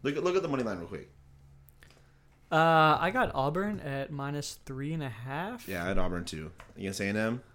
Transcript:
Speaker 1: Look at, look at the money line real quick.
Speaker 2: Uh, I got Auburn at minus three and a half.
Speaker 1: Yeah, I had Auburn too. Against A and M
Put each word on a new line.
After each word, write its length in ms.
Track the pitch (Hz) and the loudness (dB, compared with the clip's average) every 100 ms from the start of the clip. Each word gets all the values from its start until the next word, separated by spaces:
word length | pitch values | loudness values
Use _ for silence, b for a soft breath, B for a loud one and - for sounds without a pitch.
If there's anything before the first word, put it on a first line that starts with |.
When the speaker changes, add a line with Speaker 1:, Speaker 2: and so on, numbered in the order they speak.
Speaker 1:
Look 140 | 135 147 | -2 0
at, 60 | |
look 120 | 180 185 | 2 2
at 60 | |
the 60 | 170 | 0
money 160 | 135 | -2
line 140 | 117 92 | -2 -4
real 100 | 85 | -8
quick. 220 | 80 - - - - - - - _ b b b b b _ _ | -12 -14 -20 -20 -20 -20 -20 -20 _ b b b b b _ _
Speaker 2:
Uh, 460 | 160 165 160 156 151 | 4 6 8 6 6
I 120 | 170 | 2
got 200 | 240 226 139 | 2 0 2
Auburn 460 | 135 160 202 208 | 0 0 -2 -4
at 300 | 147 139 139 | -6 -6 -6
minus 480 | 143 139 147 143 - - | -6 -6 -4 -6 -10 -12
three 280 | 135 143 | -8 -4
and 100 | 160 | -4
a 60 | 139 | -6
half. 580 | 107 127 143 190 240 - | -8 -8 -6 -6 -8 -8
Speaker 1:
Yeah, 160 | 92 | -4
I 40 | 87 | 2
had 100 | 98 | 4
Auburn 260 | 90 87 | 4 2
too. 280 | - 80 78 - - - | -6 -8 -10 -14 -20 -8
Against 240 | 95 98 | -8 -4
A 40 | 101 | -2
and 120 | 104 | 0
M 260 | 110 123 - | -2 -2 -10